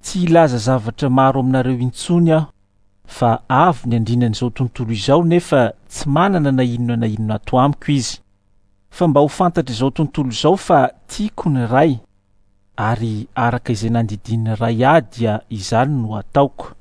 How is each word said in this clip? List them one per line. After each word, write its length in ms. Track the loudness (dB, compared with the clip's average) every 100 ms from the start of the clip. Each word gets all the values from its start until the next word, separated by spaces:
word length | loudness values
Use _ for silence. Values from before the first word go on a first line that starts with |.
Tsy 180 | -6 -2
hilaza 380 | 4 6 4 2
zavatra 520 | 0 0 -2 -4 0
maro 300 | 4 2 2
aminareo 380 | 0 0 0 -2
intsony 540 | -4 -6 0 2 4
aho, 160 | 2 0 _ _ _ _ _ -20
fa 380 | -2 0 0 0
avy 400 | 2 2 0 -2
ny 60 | -2
andrinan'izao 500 | 0 0 0 -2 -4
tontolo 420 | -4 -6 -4 -6
izao 320 | -4 2 2
nefa 500 | 4 2 2 2 2 -2 -18
tsy 220 | -8 -2
manana 420 | 0 2 2 0
na 120 | 0
inona 320 | 0 -2 -2 -2
na 120 | -2
inona 280 | -4 -4 -4
ato 240 | -2 2
amiko 320 | 2 0 -2
izy. 280 | -2 -2 -10 _ _ _ _ _ _ _
Fa 180 | -2 2
mba 140 | 4
ho 60 | 2
fantatra 480 | 2 0 0 -4 -2
izao 160 | -2
tontolo 380 | -2 -4 -2 -4
izao 280 | 0 0 0
fa 320 | 2 2 2 -4 -16
tiako 420 | -8 -8 -4 -2
ny 180 | 0 2
Ray, 320 | 2 2 0 _ _ _ _ _ _ _ -6
ary 500 | -4 -2 -2 -4 -6 -2
araka 380 | -2 -2 -4
izay 160 | -4 -2
nandidin'ny 680 | -2 -2 -6 -6 -4 -2 -2
Ray 240 | -2 2
ahy 180 | 4 4 2
dia 300 | -4 -2 -2 -6
izany 420 | -12 -2 0 0
no 240 | -2 -4 -8
ataoko. 600 | -2 0 0 -2 -18 -18